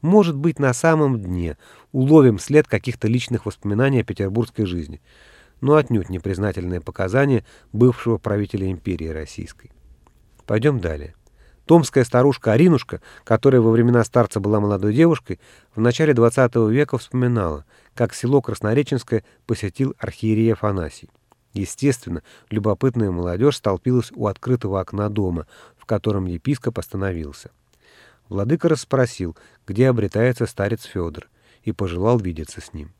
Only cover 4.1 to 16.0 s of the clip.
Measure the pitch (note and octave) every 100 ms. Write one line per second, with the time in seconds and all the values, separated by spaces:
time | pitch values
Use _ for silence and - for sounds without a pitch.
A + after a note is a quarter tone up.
4.1 | F#2+ G2 G#2+ A#2 - G2+ F2+ D2+ D#2 _
5.1 | _ _ _ _ _ C3 D3+ C#3+ A2 E2+
6.1 | F2+ F#2+ F2+ G#2 F#2+ F2+ F2+ E2 - F#2+
7.1 | A#2 C#3+ B2 - - _ G#2+ B2 A#2+ -
8.1 | A2 - G#2 G#2 G2+ F#2+ F#2 - F2 D#2+
9.1 | D#2 D2+ - D#2+ - - _ _ - _
10.1 | _ _ _ - G#2+ C3+ C3 E2+ D2+ D2
11.1 | - _ _ _ _ - E3+ C#3+ - A#2+
12.1 | B2 C3+ C3 - A2 F3+ D3+ - F#2 -
13.1 | - - A2 C#3 B2+ A2+ A2+ A#2+ A#2+ A2
14.1 | B2 A2 - G2 G#2 G#2 G2+ G#2 A2+ E3+
15.1 | D#3 - F2+ _ _ _ - A#2 A#2+